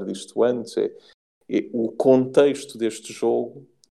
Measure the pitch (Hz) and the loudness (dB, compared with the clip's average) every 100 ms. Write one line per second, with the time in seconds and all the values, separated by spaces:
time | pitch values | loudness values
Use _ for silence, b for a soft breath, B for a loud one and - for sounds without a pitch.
0 | 98 95 - 110 117 123 110 - 104 b | -4 -10 -6 0 0 0 -4 -4 -4 b
1 | b _ _ _ - 110 - 117 113 - | b _ _ _ -4 -4 -2 -4 -4 2
2 | 135 131 131 139 143 139 - 113 113 107 | 4 6 4 4 4 2 -8 -6 -4 -4
3 | - 110 117 117 120 139 139 _ _ | -12 -4 0 0 -4 -10 -20 _ _